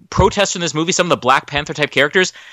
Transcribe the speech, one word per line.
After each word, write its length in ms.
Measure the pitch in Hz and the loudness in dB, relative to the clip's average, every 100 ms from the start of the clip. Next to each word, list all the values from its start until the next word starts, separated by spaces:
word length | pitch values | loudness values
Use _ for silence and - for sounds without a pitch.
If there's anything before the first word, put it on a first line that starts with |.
| - | -6
protests 460 | - 196 208 196 185 | 0 0 2 -2 -2
in 60 | |
this 120 | 170 | -4
movie, 200 | 151 170 | -4 -2
some 140 | 180 175 | 0 0
of 20 | |
the 80 | 127 | 0
Black 280 | 120 143 - | 2 2 0
Panther 260 | 143 151 | -6 -4
type 180 | 151 143 | -4 -2
characters, 400 | 131 147 185 185 - - | 2 2 2 0 -4 -20